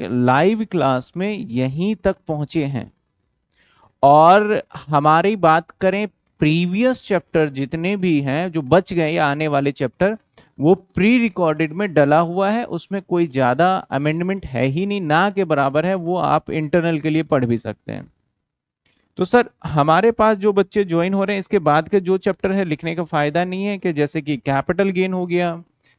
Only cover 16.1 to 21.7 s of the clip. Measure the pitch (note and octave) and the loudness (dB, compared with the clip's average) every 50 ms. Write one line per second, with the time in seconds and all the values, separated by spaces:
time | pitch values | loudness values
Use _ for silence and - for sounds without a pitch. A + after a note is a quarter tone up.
16.1 | F3+ F3+ D#3+ C#3+ C#3+ D#3 - - - D#3+ D#3 D3 - F3 E3 E3+ E3 D#3 C#3+ D#3 | -2 -2 0 0 0 0 -2 -4 -4 -4 -2 0 0 0 0 0 -2 -2 -2 -2
17.1 | D#3 D#3 D#3+ - - C#3 B2+ A#2 A#2+ A2+ - A2+ G#2+ - _ - G#2+ G2 F2+ - | -2 -2 0 0 0 0 0 0 -2 -2 -4 -6 -10 -10 _ -12 -12 -12 -12 -16
18.1 | _ _ _ _ _ _ _ _ _ _ _ _ _ _ _ _ _ _ _ _ | _ _ _ _ _ _ _ _ _ _ _ _ _ _ _ _ _ _ _ _
19.1 | _ - F#3 - - A#3+ B3 - - _ - D#3+ D3+ D#3 C#3+ D3+ D#3+ E3+ G3 A#3 | _ -6 -2 2 2 2 2 2 -4 _ -10 -4 0 2 2 4 4 4 4 2
20.1 | A3+ - A3 G#3+ A3 G3 F#3+ G#3+ G3+ G3 G3 F#3+ - G#3 G3+ F#3 E3+ E3+ E3+ F#3 | 2 2 2 2 2 2 0 0 2 2 0 0 -2 -2 -2 0 0 0 0 0
21.1 | G3 G3 G3 F#3+ G#3 G3 F#3+ - - G3+ D#3+ D3+ | 0 -2 -2 -2 -2 -4 -4 -2 -2 0 2 2